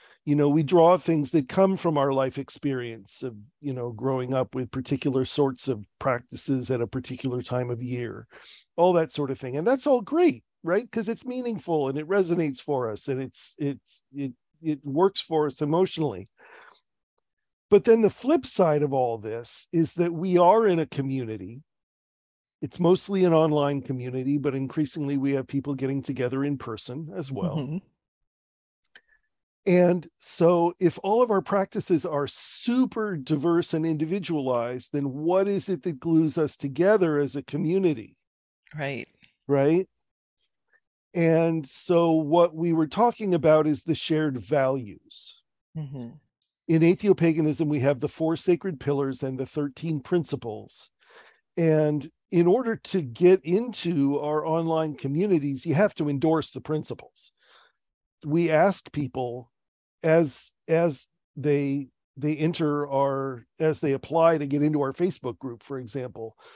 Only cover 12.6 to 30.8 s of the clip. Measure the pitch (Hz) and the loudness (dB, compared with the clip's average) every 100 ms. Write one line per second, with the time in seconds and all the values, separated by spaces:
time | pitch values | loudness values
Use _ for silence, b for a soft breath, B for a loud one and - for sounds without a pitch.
12.6 | - 139 113 104 - 131 131 - - - | -4 -2 -2 -4 -6 -6 -6 -12 -20 -6
13.6 | 143 120 _ - _ 139 135 - _ _ | -6 -6 _ -20 _ -10 -10 -10 _ _
14.6 | 160 143 143 139 190 - - 160 151 - | -6 -6 -4 2 2 2 -2 -2 -2 -2
15.6 | 147 165 185 - 147 92 - _ B B | 0 2 0 -2 -4 -4 -12 _ B B
16.6 | B B _ _ _ _ _ _ _ _ | B B _ _ _ _ _ _ _ _
17.6 | _ 202 233 226 208 - 254 311 - - | _ 4 6 6 4 0 0 0 0 2
18.6 | 170 147 143 135 123 113 107 117 120 - | 2 2 0 0 0 -2 -8 -10 -12 -20
19.6 | - 165 156 170 170 165 185 175 175 220 | -4 -2 0 0 -4 -2 2 6 8 6
20.6 | 214 170 156 - 135 135 117 107 95 127 | 4 2 0 -4 -4 -6 -6 -10 -12 -16
21.6 | - _ _ _ _ _ _ _ _ _ | -20 _ _ _ _ _ _ _ _ _
22.6 | 143 - 170 185 - 196 180 160 160 151 | -12 0 2 2 0 2 4 6 4 2
23.6 | 143 143 127 131 123 127 131 147 135 135 | 0 -2 -4 -8 -6 -4 -2 -2 -2 -4
24.6 | 131 156 143 160 143 143 139 135 120 139 | -4 -4 -4 -4 -4 -2 0 -2 -2 -6
25.6 | 139 135 135 139 127 131 123 135 143 139 | -6 -4 -4 -4 -6 -4 -4 -2 -4 -4
26.6 | 123 110 - 135 160 190 135 139 170 156 | -8 -12 -12 -12 -10 -10 -8 -6 -4 -4
27.6 | 135 170 - _ _ _ _ _ _ _ | -6 -8 -12 _ _ _ _ _ _ _
28.6 | _ _ _ b b b b b _ _ | _ _ _ b b b b b _ _
29.6 | 196 180 175 180 - _ - - 170 175 | 2 4 4 2 -4 _ -18 2 4 4
30.6 | 170 - | 2 0